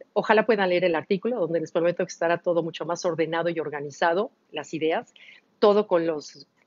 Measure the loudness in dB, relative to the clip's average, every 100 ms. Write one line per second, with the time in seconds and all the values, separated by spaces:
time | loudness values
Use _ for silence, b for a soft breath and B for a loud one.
0 | -8 -2 4 4 4 2 2 2 2 0
1 | -2 -2 -2 -2 -2 -2 -2 0 0 0
2 | -4 -2 0 0 0 0 -2 -6 -6 -4
3 | -2 -2 -2 -2 -2 -4 -6 -8 -10 -2
4 | 0 2 -2 _ _ -12 -10 -4 -2 -2
5 | -4 B B B _ _ 4 4 2 0
6 | 0 -4 -8 -18 -20 _